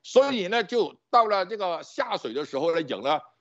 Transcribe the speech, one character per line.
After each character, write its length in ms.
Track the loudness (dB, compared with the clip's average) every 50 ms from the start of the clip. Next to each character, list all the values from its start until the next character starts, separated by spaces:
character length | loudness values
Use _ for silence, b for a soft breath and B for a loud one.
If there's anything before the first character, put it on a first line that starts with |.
所 280 | _ 4 4 6 6 6
以 160 | 0 -2 -2 0
呢， 140 | 0 -2
就 320 | -2 0 0 0 0 -2 -4 _ _ _
到 140 | 4 4 4
了 200 | 4 2 0 0
这 100 | -2 -4
个 260 | -4 -4 -4 -4 -6
下 360 | -8 -12 -6 -6 -4 -4 -4 -6
水 160 | -6 -6 -6
的 100 | -6 -6
时 140 | -4 -4 -2
候 120 | -2 0
来 120 | 0 -2
讲 200 | -2 -4 -6 -4
呢 160 | 0 -2 -2 -2 -4 -10 _ _